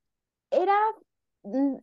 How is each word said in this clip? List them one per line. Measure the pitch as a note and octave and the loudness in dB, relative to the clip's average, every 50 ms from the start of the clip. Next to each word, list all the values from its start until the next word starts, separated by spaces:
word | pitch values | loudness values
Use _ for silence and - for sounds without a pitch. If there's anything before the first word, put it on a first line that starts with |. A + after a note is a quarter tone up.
| _ _ _ _ _ _ _ _ _ _ | _ _ _ _ _ _ _ _ _ _
era, | - C#4+ F#4 F#4+ G4+ G#4 G#4+ A4 G4+ - _ _ _ _ _ _ _ _ _ | 0 0 2 2 2 2 2 0 -2 -6 _ _ _ _ _ _ _ _ _
mm, | G3+ G3+ C4 C#4 C#4 C4 - | -6 -2 -2 -2 -2 -2 -4